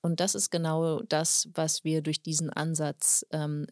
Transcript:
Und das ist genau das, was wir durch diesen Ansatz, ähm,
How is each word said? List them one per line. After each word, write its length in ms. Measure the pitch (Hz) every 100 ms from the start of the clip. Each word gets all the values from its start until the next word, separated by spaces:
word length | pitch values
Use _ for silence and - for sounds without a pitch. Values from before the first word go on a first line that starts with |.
Und 180 | 170 165
das 140 | 190
ist 160 | 196 -
genau 540 | 170 165 160 165 156
das, 440 | - 156 165 - 160
was 300 | 170 156 -
wir 180 | 156 160
durch 220 | 151 151
diesen 260 | - 156 160
Ansatz, 760 | - 160 156 151 - - - -
ähm, 380 | 156 151 147 147